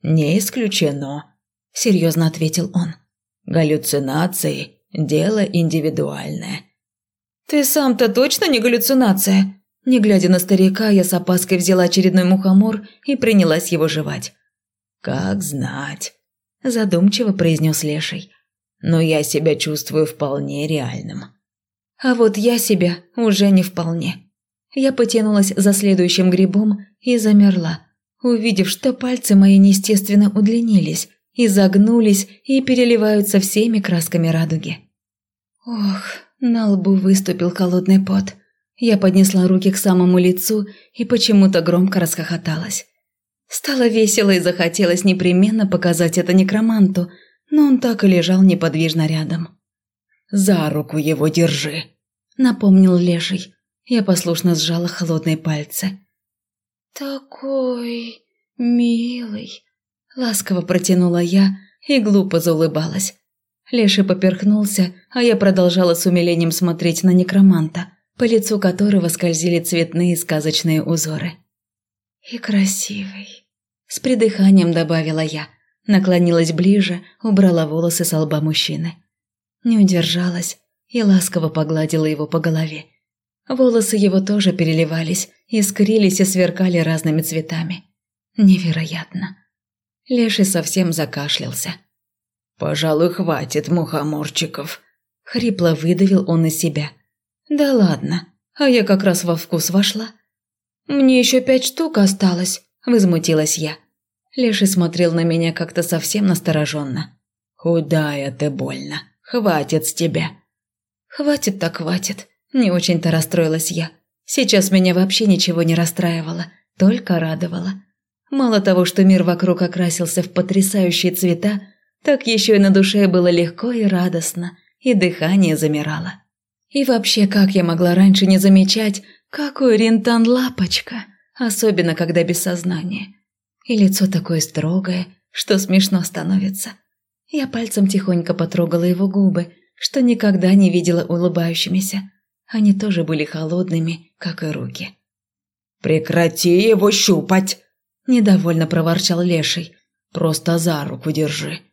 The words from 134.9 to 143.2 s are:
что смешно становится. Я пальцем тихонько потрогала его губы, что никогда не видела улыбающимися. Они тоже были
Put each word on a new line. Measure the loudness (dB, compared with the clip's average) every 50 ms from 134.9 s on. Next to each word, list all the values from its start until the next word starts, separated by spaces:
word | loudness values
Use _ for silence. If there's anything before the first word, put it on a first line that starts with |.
| -4 -6 -6 -8 _ _ _ _
что | _ -12 -4 -2 0 0
смешно | 0 2 2 2 2 2 0 -2 -2
становится. | -2 -8 -8 -4 -2 -2 0 0 -2 -6 -6 -12 -12 -14 _ _ _ _ _ _ _ _ _ _ _
Я | -6 -6 -6
пальцем | -4 -6 -6 -6 -4 -2 0 0
тихонько | 2 0 -2 -2 0 -2 -2 -2 -4 -4
потрогала | -4 -4 -4 -2 -2 -2 0 0 0 0
его | 0 0 0 0 -2
губы, | 0 2 2 2 2 0 -4 -6 -12 _ _ _ _
что | _ -10 -4 -2 0 2
никогда | 2 2 2 2 0 2 2 4 4 4
не | 6 4 4
видела | 2 2 0 2 0 0 0
улыбающимися. | -2 -4 -2 0 0 0 0 -2 -2 -4 -4 -4 -2 -2 -2 -2 -2 -6 -8 -10 -10 _ _ _ _ _ _ _ _ -2
Они | 0 2 2 2
тоже | 2 0 -2 -2 -2 -2
были | -2 -2 -4